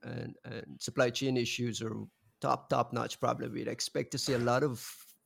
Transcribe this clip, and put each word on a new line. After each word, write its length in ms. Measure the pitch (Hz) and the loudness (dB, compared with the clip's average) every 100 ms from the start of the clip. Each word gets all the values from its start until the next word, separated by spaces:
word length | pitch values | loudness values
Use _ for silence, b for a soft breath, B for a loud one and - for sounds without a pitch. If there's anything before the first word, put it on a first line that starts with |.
and, 320 | 120 120 120 - | -8 -8 -8 -10
and 380 | - 113 - 135 | -10 -10 -10 -10
supply 280 | - - 127 | -4 2 2
chain 280 | 120 135 123 | 4 2 2
issues 440 | 120 - 120 107 | 2 0 -2 -2
are 140 | 113 107 107 _ _ - | -4 -6 -8 _ _ -4
top, 280 | 139 131 - | 0 2 2
top-notch 520 | 123 120 120 117 - | 2 2 0 -2 0
problem, 320 | 120 127 120 | 0 0 -2
we'd 160 | 117 120 | -4 -4
expect 420 | 117 - 147 - | -4 -4 -2 -2
to 60 | 131 | -2
see 160 | - | 0
a 60 | 123 | 2
lot 240 | 120 123 | 4 4
of 220 | 143 120 - - - - | 4 0 -8 -14 -18 -20